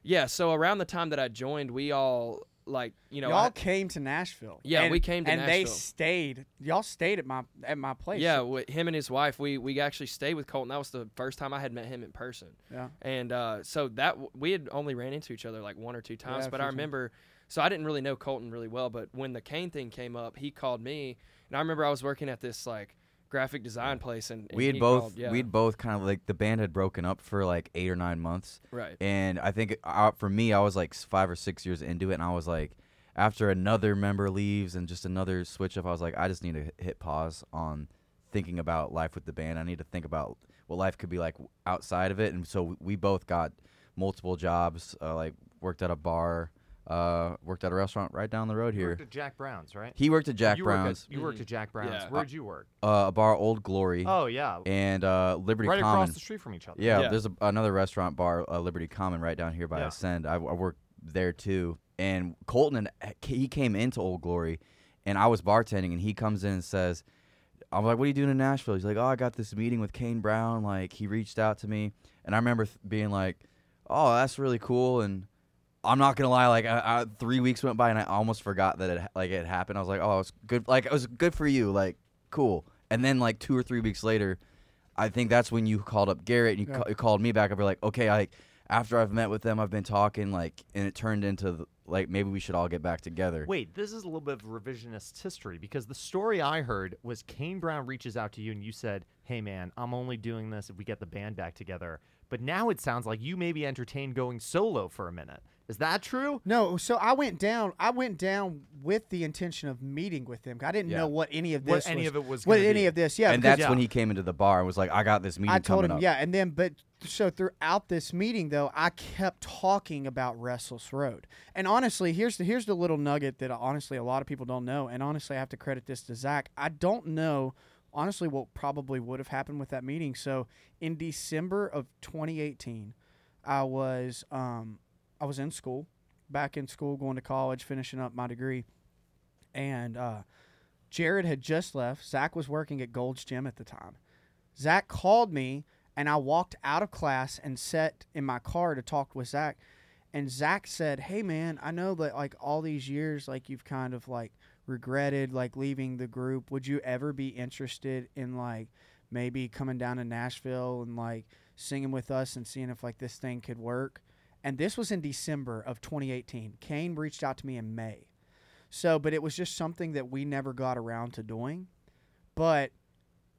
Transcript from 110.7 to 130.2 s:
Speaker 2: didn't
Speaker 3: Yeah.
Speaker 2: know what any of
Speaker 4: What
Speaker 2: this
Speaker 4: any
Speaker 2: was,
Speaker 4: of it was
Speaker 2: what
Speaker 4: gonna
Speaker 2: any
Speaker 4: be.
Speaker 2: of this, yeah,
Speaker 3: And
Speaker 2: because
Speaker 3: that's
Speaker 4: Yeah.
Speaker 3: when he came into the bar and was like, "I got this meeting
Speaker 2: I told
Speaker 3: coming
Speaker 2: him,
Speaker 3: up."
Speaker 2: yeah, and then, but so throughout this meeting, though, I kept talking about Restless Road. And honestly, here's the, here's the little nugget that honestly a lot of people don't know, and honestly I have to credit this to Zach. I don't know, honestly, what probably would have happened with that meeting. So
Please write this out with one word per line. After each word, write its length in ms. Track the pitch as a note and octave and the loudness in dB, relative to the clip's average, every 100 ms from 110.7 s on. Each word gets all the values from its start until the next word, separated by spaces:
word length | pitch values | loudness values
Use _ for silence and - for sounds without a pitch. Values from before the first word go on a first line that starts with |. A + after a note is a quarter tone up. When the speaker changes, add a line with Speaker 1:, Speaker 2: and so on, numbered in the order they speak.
Speaker 2:
didn't 200 | G3+ E3+ | 0 0
Speaker 3:
Yeah. 80 | E3 | 0
Speaker 2:
know 80 | D#3+ | 0
what 220 | D3+ D#3 | 2 0
any 220 | D3+ E3+ | 0 0
of 120 | D3 C3+ | 0 4
Speaker 4:
What 100 | E3+ | 2
Speaker 2:
this 120 | F3 | 4
Speaker 4:
any 140 | E3 | 0
Speaker 2:
was, 60 | D#3+ | 0
Speaker 4:
of 80 | C#3+ | -2
it 100 | C3 | -2
was 200 | C3 G#2+ | 0 6
Speaker 2:
what 80 | A3 | 8
Speaker 4:
gonna 100 | G3+ | 8
Speaker 2:
any 140 | G#3 | 6
Speaker 4:
be. 40 | F#3 | 6
Speaker 2:
of 80 | D#3+ | 4
this, 240 | D#3+ - | 2 6
yeah, 120 | G#3+ | 6
Speaker 3:
And 100 | A#3 | 8
Speaker 2:
because 100 | C3+ C#3 | 10 8
Speaker 3:
that's 20 | |
Speaker 4:
Yeah. 80 | D3+ | 8
Speaker 3:
when 80 | B2+ | 6
he 80 | A#2+ | 4
came 220 | B2 A2+ | 4 2
into 140 | G2 | 2
the 100 | F2+ | 0
bar 260 | E2 G2+ F#2 | 4 8 8
and 80 | F#2 | 6
was 100 | F#2 | 2
like, 120 | F#2 | 4
"I 120 | F#2 | 4
got 180 | G#2+ G#2 | 6 6
this 160 | F#2+ F2 | 4 0
meeting 160 | G#2 F#3 | 4 4
Speaker 2:
I 40 | |
told 220 | F3+ F#3+ | 6 4
Speaker 3:
coming 80 | F3 | 4
Speaker 2:
him, 60 | D#3+ | 4
Speaker 3:
up." 40 | |
Speaker 2:
yeah, 120 | F3+ | 4
and 200 | C#3 D#3 | 4 2
then, 160 | F#3 F#3 | 2 2
but 240 | D3+ F3 D3 _ _ - | 2 0 -2 _ _ -8
so 240 | - G3 | 0 0
throughout 580 | - F#3 - D#3 F#3+ - | 2 -2 0 2 2 2
this 240 | E3+ - | -2 -2
meeting, 360 | F3 G#3+ A3 D#3 | -2 0 0 0
though, 220 | D3 C#3+ | 0 0
I 160 | D3 E3+ | 2 0
kept 520 | - - - F#3+ - | 0 -8 -2 -2 -2
talking 640 | - - F#3+ G3 - D3 C3+ | -10 -2 2 2 0 -6 -4
about 320 | B2+ B2+ A#2 | -2 -2 -2
Restless 500 | A#2+ B2 - A#2+ - | -6 -6 -8 -12 -8
Road. 360 | C3+ C#3 G2 - - - - | -4 -2 -4 -12 -20 -10 -4
And 120 | F#3+ | 4
honestly, 460 | A3+ B3+ - F3+ | 4 4 2 0
here's 240 | E3 A#3 - | 2 0 0
the, 60 | |
here's 220 | F3+ B3 G#3 | 0 0 0
the 100 | F3+ | 0
little 220 | F3 D3+ | 2 2
nugget 400 | C#3+ D3 C#3 B2+ | 2 2 0 -4
that 120 | C3+ | -6
honestly 440 | A#2 B2 D3 C#3 C3 | -2 -2 -2 -4 -4
a 80 | |
lot 180 | A#2+ C3 | -2 -2
of 60 | C3+ | -2
people 180 | C3+ B2+ | -6 -4
don't 200 | B2+ B2 | -4 -2
know, 220 | C#3+ C3 | -4 -4
and 140 | B2 | -4
honestly 320 | C#3 D3+ - C3+ | -2 -2 -4 -6
I 20 | |
have 100 | C3 | -6
to 80 | C3+ | -6
credit 280 | - C3 A#2+ | -6 -6 -6
this 160 | B2+ | -10
to 120 | - A#2 | -10 -6
Zach. 340 | C3+ C#3+ - - | -2 -2 -4 -6
I 120 | D3 | -6
don't 380 | D3 F3 A3+ E3 | 0 0 0 -2
know, 460 | D#3 D#3+ C#3+ C3 - _ _ _ | 0 2 2 0 -6 _ _ _
honestly, 340 | C#3+ F3 G3 E3+ | -4 -4 -2 -2
what 260 | C3+ A#2 | -2 -6
probably 460 | - C#3+ C#3+ C3+ C3+ | -6 -4 -4 -4 -6
would 200 | A#2 C3 | -4 -8
have 100 | C3 | -6
happened 300 | C3+ C3+ D3 | -6 -6 -8
with 80 | C3 | -6
that 140 | C3 B2+ | -6 -6
meeting. 280 | D#3 D3+ | -4 -4
So 340 | B2+ | -6